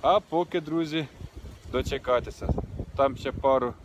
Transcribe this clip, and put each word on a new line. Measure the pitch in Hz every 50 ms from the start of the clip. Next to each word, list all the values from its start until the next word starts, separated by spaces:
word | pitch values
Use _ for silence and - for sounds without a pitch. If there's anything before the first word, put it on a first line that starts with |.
А | - 143 180 208
поки, | - - 156 165 175 170 - 175
друзі, | 156 147 160 165 165 156 151 160 151 127 - - - - - - - - - - - -
дочекайтеся. | - 127 127 - 143 135 - 127 123 120 123 117 - - - 120 - - - - - - - - -
Там | - 139 135 131
ще | - - 135
пару | 127 - - 135 135 131 123 120 110 - -